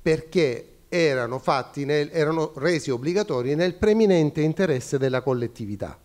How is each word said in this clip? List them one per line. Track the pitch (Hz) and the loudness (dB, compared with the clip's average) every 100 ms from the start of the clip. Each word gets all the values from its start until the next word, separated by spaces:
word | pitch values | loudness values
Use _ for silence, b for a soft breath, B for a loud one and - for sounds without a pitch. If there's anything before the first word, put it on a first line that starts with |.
perché | 175 87 - 185 147 117 - - _ | 0 -2 0 0 0 -2 -12 -20 _
erano | 175 160 131 117 131 | 0 2 0 -2 -4
fatti | - 139 123 - 139 | 0 -2 -2 -8 -2
nel, | 147 147 | 0 0
erano | 165 151 160 151 - | 0 0 0 -4 -2
resi | 151 165 - | 0 0 -2
obbligatori | 120 139 180 202 135 123 147 | -2 -2 -2 -2 -2 -2 0
nel | 180 | -2
preminente | 170 214 214 214 180 151 156 | 0 2 4 6 6 4 2
interesse | 156 156 185 131 120 139 | -2 0 0 0 -2 -2
della | 131 127 | 0 0
collettività | 127 127 117 - 104 101 87 - | 0 -2 -4 -8 -10 -8 -10 -12